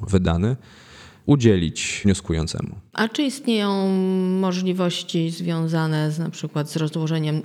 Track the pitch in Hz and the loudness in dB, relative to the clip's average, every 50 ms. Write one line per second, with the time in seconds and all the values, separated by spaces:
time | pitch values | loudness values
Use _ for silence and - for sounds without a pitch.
0 | - - 98 95 90 82 82 85 92 110 131 - - - - - - - - - | -2 0 2 2 4 2 2 2 0 0 -2 -4 -6 -12 -20 -20 -20 -20 -20 -20
1 | - - - - _ - 143 143 117 113 104 92 85 80 78 - - - - - | -20 -20 -20 -6 _ 2 4 6 6 6 6 6 4 0 -2 -4 -6 -6 -6 0
2 | - 101 95 - - - 82 80 80 80 - - - - - 101 - _ - - | 2 2 2 2 0 -2 0 0 0 -2 -4 -6 -6 -8 -10 -12 -18 _ -4 -2
3 | 214 226 - - 302 269 254 - - 247 233 214 208 202 196 196 190 190 190 190 | -2 0 0 0 -2 -2 -2 -4 -2 -2 0 0 0 0 0 0 0 2 2 2
4 | 185 185 185 185 185 185 185 190 190 185 180 180 185 185 180 185 185 175 175 - | 2 2 0 0 0 0 0 0 0 0 0 0 -2 -2 0 0 0 0 -2 -2
5 | - - - 175 165 165 165 - 175 170 165 165 165 160 165 165 160 160 156 156 | -6 -4 -2 0 0 -2 -2 -4 -4 -4 -2 -2 0 0 0 0 0 0 0 0
6 | 151 151 151 160 165 160 160 - - 151 - 151 147 151 - 165 160 151 156 170 | 0 0 -2 -2 -4 -6 -6 -8 -10 -6 -4 -4 -4 -4 -2 -2 -2 -2 -2 -2
7 | 156 156 165 160 156 151 151 156 147 | -2 -2 -2 -2 -2 -2 -2 -4 -2